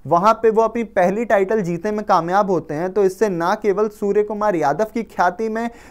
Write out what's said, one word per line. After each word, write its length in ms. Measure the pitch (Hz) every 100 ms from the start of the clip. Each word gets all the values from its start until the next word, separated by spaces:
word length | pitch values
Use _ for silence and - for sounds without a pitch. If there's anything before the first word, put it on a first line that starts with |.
| 135
वहाँ 260 | 170 196
पे 160 | 226 226
वो 120 | 220
अपनी 220 | 226 233
पहली 420 | 220 - 185 196 226
टाइटल 360 | 214 190 220
जीतने 300 | 170 175 208
में 140 | 214 208
कामयाब 460 | 190 165 190 202
होते 220 | 180 -
हैं, 200 | 147 180
तो 100 | 190
इससे 260 | 196 190 220
ना 260 | 175 170 214
केवल 320 | 214 190 214
सूर्य 360 | 214 202 202
कुमार 320 | 208 214 214 185
यादव 300 | 143 147 214
की 100 | 240
ख्याति 460 | 214 - 180 185 220
में, 200 | 220 233 233 -